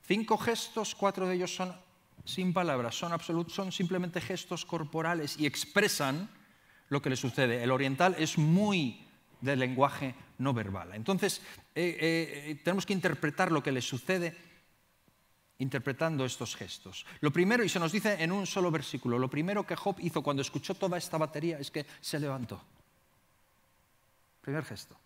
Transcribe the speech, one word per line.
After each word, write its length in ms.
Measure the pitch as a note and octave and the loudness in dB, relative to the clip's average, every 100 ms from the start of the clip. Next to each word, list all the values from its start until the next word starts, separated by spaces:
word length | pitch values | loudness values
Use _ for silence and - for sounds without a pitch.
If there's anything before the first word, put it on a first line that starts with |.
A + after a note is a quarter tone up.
| - | 0
Cinco 320 | G3+ A3 G#3+ | 0 2 0
gestos, 560 | - A3+ - A3+ G3+ | 2 -2 -2 -4 -4
cuatro 320 | - G3 F#3+ F#3 | 0 0 0 0
de 100 | F3+ | 0
ellos 200 | F3+ - | -2 -4
son 180 | F#3 F3+ - _ _ - - | -6 -6 -20 _ _ -18 -8
sin 260 | - F#3 | -2 2
palabras, 440 | F3 F3 C3 A#2 - | 2 2 2 0 -2
son 180 | E3+ | -2
absolut-, 360 | E3+ - E3+ E3+ | -2 0 -2 -2
son 220 | - F#3+ | -4 -4
simplemente 480 | - F3 F#3 F3+ E3+ | -2 0 0 0 -4
gestos 460 | - F3+ - E3+ - | -4 -6 -4 -6 -4
corporales 760 | E3+ D3 D#3+ D#3+ F3 D3 - | -4 -2 -2 0 0 -2 0
y 60 | D3 | 0
expresan 840 | - - G3+ G#3 - C#3 C#3+ G3+ - - _ _ - _ | 0 0 4 4 2 0 0 -4 -12 -20 _ _ -20 _
lo 120 | C#3+ | -2
que 80 | C#3 | 0
le 60 | B2+ | 0
sucede. 480 | C3 C3 B2+ A#2+ | 0 2 2 4
El 80 | A#2+ | 2
oriental 420 | C3 C3+ C3+ F3+ F3 | 2 2 4 4 4
es 180 | D#3 - | 0 4
muy 720 | D3+ F3 G#3 F#3+ C3 - - - _ - | 6 6 4 2 0 -4 -18 -20 _ -6
del 200 | B2+ C3+ | 0 2
lenguaje 540 | B2+ B2+ C#3 - C#3 A#2+ - - | 2 4 2 2 -6 -8 -18 -2
no 160 | C3 | 0
verbal. 400 | A#2+ G2 F#2+ F2 G#2 | 0 -2 -6 -8 -8
Entonces, 460 | A2+ F#3+ F#3+ - - - - | 0 2 2 -2 -10 -20 -10
eh, 240 | - F3 D#3 | -2 -2 0
eh, 460 | D#3+ E3 D#3 C#3+ D3 | 0 2 -2 -6 -8
eh, 40 | D3 | -4
tenemos 300 | E3+ F#3+ - | 0 0 0
que 60 | |
interpretar 600 | G3 F3+ C#3 D3+ - F#3 | 0 2 2 -2 2 2
lo 100 | D#3 | 4
que 80 | C#3+ | 2
le 100 | C3 | -2
sucede 540 | - B2+ - F#3 E3+ E3 - - _ _ _ _ _ _ _ _ _ _ | -2 -4 0 0 0 -6 -20 -20 _ _ _ _ _ _ _ _ _ _
interpretando 680 | C3 C3+ B2+ B2+ E3 D3+ B2+ | -2 -2 -4 0 0 0 -2
estos 320 | - A#2 - | -2 -8 -8
gestos. 480 | F#2+ - F#2 F#2 - - | -10 -12 -14 -16 -16 0
Lo 100 | D3+ | 2
primero, 320 | D#3 F3+ B3 | 4 4 4
y 60 | G3 | 4
se 100 | F#3+ | 2
nos 140 | E3 | 0
dice 280 | G3 G#3 G3 | 2 2 2
en 120 | E3 | 0
un 120 | G3 F#3 | 0 0
solo 240 | G3 F3+ | 2 2
versículo, 480 | D#3 C#3 C#3 B2+ A#2+ | 2 -2 -4 0 2
lo 120 | C3 | 2
primero 360 | C#3+ E3+ G3+ F#3+ | 0 0 -2 -2
que 120 | E3+ | -2
Job 180 | G3+ F#3+ | -2 0
hizo 220 | F3 D#3 | -2 0
cuando 200 | C#3+ C#3 | 0 0
escuchó 340 | C3+ C#3+ - F3+ | -2 -4 -6 -2
toda 220 | F#3+ F3 | -2 -2
esta 200 | - D#3 | -2 -2
batería 400 | D#3 D3+ E3+ D#3 | -2 -2 -4 -4
es 140 | C#3+ | -6
que 140 | D#3 C#3+ - | -8 -8 -12
se 180 | - - | -6 -2
levantó. 420 | D3 C3+ A#2 F#2 - _ _ _ _ _ _ _ _ _ _ _ _ _ _ _ _ _ | -2 -4 -6 -10 -14 _ _ _ _ _ _ _ _ _ _ _ _ _ _ _ _ _
Primer 220 | - C#3+ | -6 -6
gesto. 320 | C3 G2+ - - | -6 -12 -16 -20